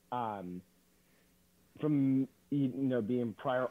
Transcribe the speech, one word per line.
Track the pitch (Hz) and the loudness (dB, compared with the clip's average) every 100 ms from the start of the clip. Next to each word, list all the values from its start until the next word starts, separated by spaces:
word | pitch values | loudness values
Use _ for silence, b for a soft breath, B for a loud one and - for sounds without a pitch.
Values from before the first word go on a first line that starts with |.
| - | -8
Um, | 123 117 101 90 90 - _ _ _ b b b b _ _ _ - | -4 -4 -6 -8 -10 -14 _ _ _ b b b b _ _ _ -4
from, | 151 147 135 135 131 _ - | 0 4 4 4 0 _ -4
you | 143 135 | 0 0
know, | 131 135 127 | 0 0 2
being | 104 123 120 101 | 2 0 0 -4
prior | 139 127 127 | -2 0 0